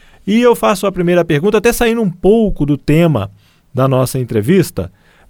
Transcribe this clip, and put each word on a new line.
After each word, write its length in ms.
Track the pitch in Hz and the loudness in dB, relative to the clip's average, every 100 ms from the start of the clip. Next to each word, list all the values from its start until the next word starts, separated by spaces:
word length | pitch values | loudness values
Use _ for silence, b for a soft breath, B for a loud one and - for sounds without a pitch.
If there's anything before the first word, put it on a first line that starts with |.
| b b - | b b -4
E 140 | 220 | 0
eu 140 | 240 | 2
faço 320 | 226 220 202 202 | 2 0 -2 -2
a 60 | |
primeira 320 | 185 175 175 | -2 0 0
pergunta, 340 | 165 147 196 214 | 0 0 0 0
até 140 | 226 | 0
saindo 300 | 226 240 233 | 0 -2 -2
um 80 | 202 | -4
pouco 560 | - 185 226 208 - 143 | -2 2 2 0 -2 -2
do 100 | 143 | -2
tema 540 | - 156 170 123 101 b b b _ | 0 2 2 0 -4 b b b _
da 160 | 127 135 | -2 0
nossa 300 | 131 123 131 | 0 -2 -4
entrevista, 760 | 120 113 104 190 - - 90 b b b | -4 -2 0 2 0 -4 -10 b b b